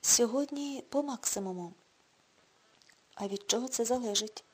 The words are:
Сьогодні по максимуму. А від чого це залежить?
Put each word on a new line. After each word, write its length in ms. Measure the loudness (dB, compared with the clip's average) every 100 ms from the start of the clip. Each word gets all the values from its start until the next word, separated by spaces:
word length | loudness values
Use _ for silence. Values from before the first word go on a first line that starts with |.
Сьогодні 840 | 6 6 6 4 0 -2 -4 -6 -2
по 140 | -2
максимуму. 720 | -2 -2 -2 -2 -4 -6 -8 -12 _ _ _ _ _ _ _ _ _ _ -20 -20 _
А 140 | -8 -4
від 220 | -4 -2
чого 180 | -2 -2
це 160 | -2
залежить? 600 | 0 2 2 0 -2 -10 -20